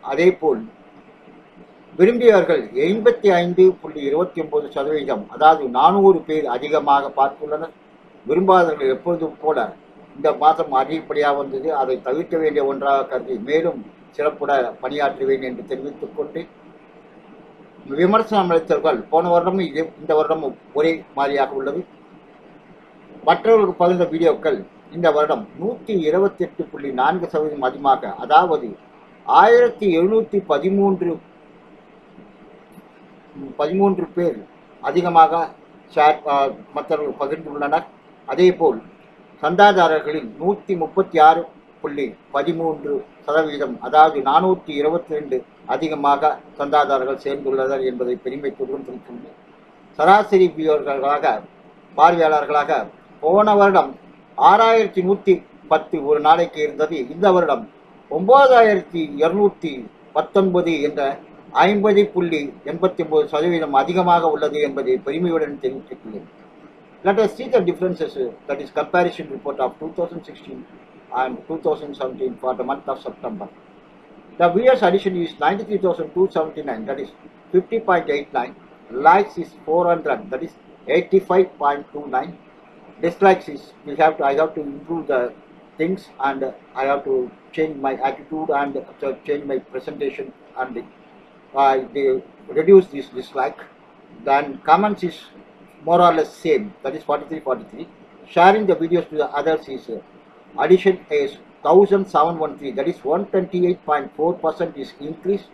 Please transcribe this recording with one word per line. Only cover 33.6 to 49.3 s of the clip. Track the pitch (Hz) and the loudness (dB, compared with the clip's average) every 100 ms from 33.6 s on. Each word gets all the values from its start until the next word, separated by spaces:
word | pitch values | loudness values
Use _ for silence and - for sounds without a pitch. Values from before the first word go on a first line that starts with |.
| 151 190 196 185 170 - | -4 2 2 0 -4 -2
பேர் | 175 113 - - - - | -2 -4 -14 -20 -20 -10
அதிகமாக | 131 160 175 165 160 165 160 - - - - | -2 -2 2 4 4 4 -4 -10 -20 -20 -8
ஷேர், | - 151 151 151 | 2 2 2 -2
ஆ, | 143 139 113 - | 0 0 -4 -12
மற்றவர்கள் | 147 143 156 147 - | -12 -4 -4 -4 -6
பகிர்ந்துள்ளனர். | 139 156 156 147 143 156 - - _ - - | -6 -6 -8 -8 -2 -2 -4 -20 _ -20 -10
அதேபோல், | - 180 175 165 113 - - - _ - - | 2 4 4 0 -2 -10 -20 -20 _ -20 -6
சந்தாதாரர்களில் | 147 180 202 185 165 156 147 156 117 107 | -4 6 6 6 2 2 -2 -8 -10 -6
நூத்தி | 170 202 - 180 | -4 -4 -4 -4
முப்பத்தி | 156 196 190 165 | -2 -2 0 6
ஆறு | 156 165 165 - _ _ | 6 6 -2 -14 _ _
புள்ளி | 151 143 127 - _ | -10 -6 -8 -10 _
பதிமூன்று | 139 143 165 165 151 143 139 - _ | -4 -2 -2 -4 -4 -6 -6 -8 _
சதவீதம், | - 151 156 143 139 117 | -2 0 0 -4 -6 -8
அதாவது | 123 151 156 143 | 2 6 6 6
நானூத்தி | 135 151 185 180 - 143 | 2 2 2 -2 -4 -2
இருபத்தி | 147 170 - | -2 -2 -4
ரெண்டு | 151 147 127 - _ - | -8 -4 -6 -8 _ -6
அதிகமாக | 135 156 151 143 143 151 - - - | -4 -4 -2 0 2 2 -2 -12 -8
சந்தாதாரர்கள் | 143 147 143 135 131 131 | 0 2 2 0 -2 -6
சேர்ந்துள்ளனர் | 139 139 135 135 131 135 131 | -6 -6 -4 -2 -2 -2 -4
என்பதை | 123 123 123 | -4 -6 -6
பெருமைத்துடன் | 127 139 139 - 131 139 131 | -8 -8 -10 -8 -8 -8 -12
தெரிவிக்கின்றனர். | 127 - 120 - | -16 -16 -18 -18